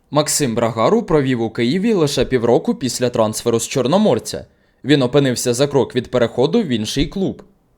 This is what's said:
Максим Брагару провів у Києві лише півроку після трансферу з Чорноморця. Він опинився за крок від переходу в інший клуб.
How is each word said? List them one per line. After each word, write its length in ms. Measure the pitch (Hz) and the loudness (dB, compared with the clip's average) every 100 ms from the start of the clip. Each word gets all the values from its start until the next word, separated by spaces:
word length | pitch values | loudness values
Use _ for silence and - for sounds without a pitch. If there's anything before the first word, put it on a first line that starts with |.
| _ | _
Максим 440 | 147 147 - 139 110 | -2 0 0 -2 0
Брагару 480 | 113 113 123 220 | -2 0 2 2
провів 380 | - 156 131 123 | 2 0 2 0
у 80 | 113 | -2
Києві 440 | 113 120 180 226 | -2 0 0 0
лише 320 | 202 147 135 120 | 2 0 0 0
півроку 500 | 127 117 135 196 233 | 0 2 2 2 -2
після 340 | 127 - 123 | -4 -2 -2
трансферу 500 | 120 110 110 120 117 | 0 0 0 -2 -2
з 80 | - | -2
Чорноморця. 800 | 139 120 190 214 113 - - - _ _ _ | -2 0 2 2 2 -2 -12 -14 _ _ _
Він 180 | 117 147 | 0 2
опинився 520 | 127 143 139 120 127 | 2 2 2 0 -2
за 140 | 117 143 | 0 0
крок 280 | 139 113 127 | 0 0 -2
від 160 | - | -4
переходу 500 | 123 113 - 143 240 | 0 0 0 0 0
в 60 | 180 | 0
інший 380 | 117 107 - 165 | -2 -2 -4 -4
клуб. 380 | 202 180 - - _ _ | -2 -4 -4 -12 _ _